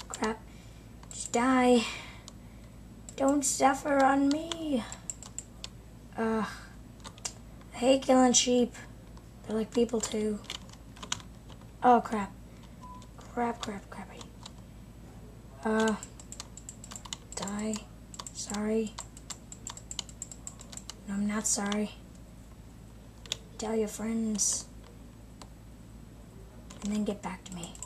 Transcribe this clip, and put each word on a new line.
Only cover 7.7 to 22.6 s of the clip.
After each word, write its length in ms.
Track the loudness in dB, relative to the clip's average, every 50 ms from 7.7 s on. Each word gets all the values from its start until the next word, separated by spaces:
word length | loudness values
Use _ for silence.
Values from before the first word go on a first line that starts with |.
| -4
I 20 |
hate 260 | 4 6 8 8 8
killing 300 | 8 8 10 10 10 10
sheep. 420 | 10 8 6 8 8 6 6 4 2 -6 -14 -14 -14 -16 -16 -16 -16 -16 -16 -18 -18 -12 -6
They're 100 | -2 0
like 160 | 0 0 2
people 280 | 4 4 4 4 4 0
too. 400 | 0 0 0 2 2 2 0 -2 -4 -8 -10 -10 -10 -14 -16 -16 -16 -16 -14 -8 -4 -4 -4 -4 -6 -14 -16 -16 -16 -16 -16 -16 -16 -16 -2 4
Oh, 180 | 8 10 10 10
crap. 320 | 8 4 -2 -2 -2 -4 -6 -12 -16 -16 -16 -16 -16 -16 -16 -14 -14 -14 -14 -14 -14 -16 -16 -16 -14 -6 -2
Crap, 280 | 0 0 0 0 -2
crap, 260 | -4 -6 -6 -6 -8 -10
crappy. 320 | -12 -12 -12 -12 -12 -14 -14 -14 -14 -14 -14 -14 -14 -14 -16 -16 -16 -16 -16 -16 -16 -16 -16 -16 -16 -16 -16 -16 -16 -16 -16 -16 -10 -4 0
Uh, 320 | 2 4 6 6 4 4 0 -4 -10 -14 -14 -14 -14 -14 -14 -14 -14 -14 -16 -16 -16 -16 -16 -14 -14 -14 -14 -12 -12 -12 -12 -12 -10 -8
die. 400 | -6 -4 -4 -2 -2 -2 -2 -2 -4 -6 -10 -16 -16 -16 -16 -12 -12 -12 -12
Sorry. 640 | -10 -10 -6 -2 -2 0 2 2 2 2 2 0 -4 -10 -12 -12 -14 -16 -14 -14 -14 -14 -14 -16 -16 -12 -12 -12 -12 -12 -12 -12 -8 -8 -8 -8 -10 -14 -14 -14 -14 -14 -14 -14 -14 -14 -16 -14 -14 -14 -14 -14 -14 -10 -6 -2
No, 60 | 0
I'm 100 | 2 2
not 200 | 2 2 2 2
sorry. 440 | 2 2 2 2 2 2 2 0 -2 -4 -10 -16 -16 -16 -16 -16 -16 -18 -18 -18 -18 -18 -18